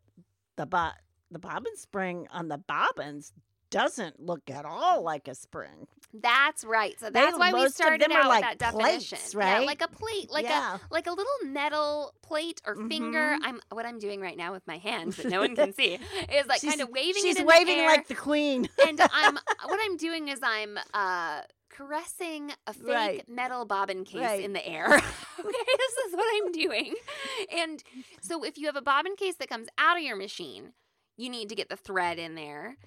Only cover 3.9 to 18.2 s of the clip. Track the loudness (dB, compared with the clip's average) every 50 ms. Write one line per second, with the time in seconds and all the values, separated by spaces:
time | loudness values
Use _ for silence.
3.9 | 0 -4 -8 -8 -10 -10 -6 -6 -6 -6 -6 -10 -12 -10 -10 -10 -6 0 2 4
4.9 | 4 4 2 0 -4 -4 -6 -10 -14 -14 -14 -14 -12 -12 -12 -14 -16 -20 -20 -20
5.9 | _ _ -20 -20 -10 -2 2 4 4 6 4 4 2 -2 -4 0 2 2 2 0
6.9 | -2 -8 -8 -2 2 4 4 4 4 4 4 4 4 4 4 2 2 4 4 4
7.9 | 6 6 4 4 6 6 6 6 6 6 4 2 -2 -2 -2 -2 0 2 4 4
8.9 | 2 2 -2 -8 -10 -10 -10 -6 -2 0 2 4 4 4 2 2 0 -2 -4 -4
9.9 | -4 -6 -8 -6 -6 -6 -6 -4 -4 -2 0 0 0 0 0 -2 -4 -8 -8 -4
10.9 | -4 -2 -2 -2 -4 -4 -2 -2 -4 -4 -4 -4 -4 -2 -2 0 0 0 0 0
11.9 | -2 -4 -6 -8 -10 _ _ -6 -4 -4 -4 -4 -8 -8 -8 -8 -6 -6 -4 -4
12.9 | -4 -4 -2 -2 0 0 2 2 2 0 -2 -4 -6 -8 -12 -12 -10 -8 -8 -8
13.9 | -8 -8 -8 -8 -6 -6 -8 -8 -8 -8 -8 -8 -8 -10 -10 -12 -12 -10 -6 -6
14.9 | -6 -4 -4 -6 -6 -4 -4 -2 2 2 2 2 2 2 2 2 2 2 2 2
15.9 | 2 0 -8 -8 -6 -6 -4 0 2 2 2 2 2 0 2 0 0 0 -2 -4
16.9 | -4 -2 -2 0 0 2 2 2 2 4 8 10 10 10 10 8 6 4 6 6
17.9 | 6 6 4 2 -8 -6